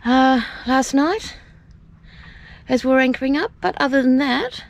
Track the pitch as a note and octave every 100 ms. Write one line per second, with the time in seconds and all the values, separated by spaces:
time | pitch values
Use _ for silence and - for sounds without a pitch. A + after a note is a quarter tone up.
0 | A#3 C4 C4 C4 A3+ - - C4 B3+ C4+
1 | D4 G#4 - - - - - - - -
2 | - - - - - - - B3+ B3+ C4
3 | C4 B3 C4 C#4+ F4+ - F4+ - C#4 C4+
4 | B3+ C4 C#4 B3 A#4+ - -